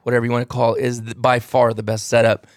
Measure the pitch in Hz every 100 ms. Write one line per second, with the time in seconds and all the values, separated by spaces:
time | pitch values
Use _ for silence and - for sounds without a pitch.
0 | - 120 120 120 120 127 117 110 123 120
1 | 113 117 127 123 - 135 120 110 107 110
2 | - 120 113 107 _